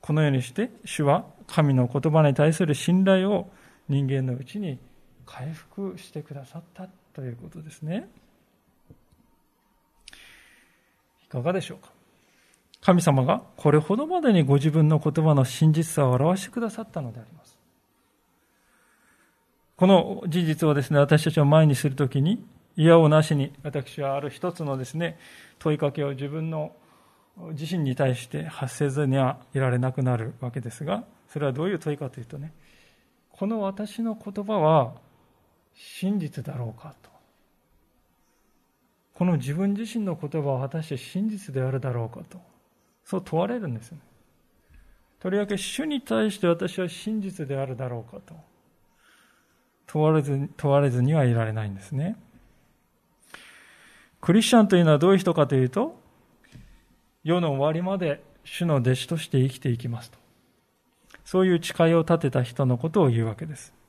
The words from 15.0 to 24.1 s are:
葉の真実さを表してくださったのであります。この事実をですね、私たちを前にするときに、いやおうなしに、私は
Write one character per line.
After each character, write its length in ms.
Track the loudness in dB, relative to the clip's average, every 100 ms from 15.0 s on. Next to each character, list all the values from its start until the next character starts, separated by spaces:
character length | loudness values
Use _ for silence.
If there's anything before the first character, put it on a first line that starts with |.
| 0 2
葉 100 | 4
の 120 | 4 2
真 260 | 4 4
実 220 | 4 0
さ 120 | 0 2
を 60 |
表 260 | 2 2 0
し 60 |
て 60 | -4
く 100 | -6
だ 80 | -6
さ 140 | -8
っ 80 | -12
た 100 | -10
の 120 | -10
で 80 | -12
あ 40 |
り 80 | -18
ま 120 | -20 _
す。 120 | _ _ _ _ _ _ _ _ _ _ _ _ _ _ _ _ _ _ _ _ _ _ 2
こ 100 | 6
の 360 | 6 4 -6 -4
事 160 | 0
実 240 | 0 2 2
を 60 |
で 80 | 2
す 100 | 2
ね、 60 | 4
私 260 | 6 4
た 60 | 4
ち 100 | 2
を 60 | 6
前 200 | 6 6
に 100 | 4
す 120 | -2
る 80 | -2
と 120 | -2
き 120 | 0
に、 240 | 0 0 -6 _ _ 2
い 80 |
や 140 | 6 8
お 80 | 8
う 20 |
な 140 | 6
し 120 | 4
に、 200 | 0 -2 -6
私 400 | -8 -8 -8 -8
は 140 | -4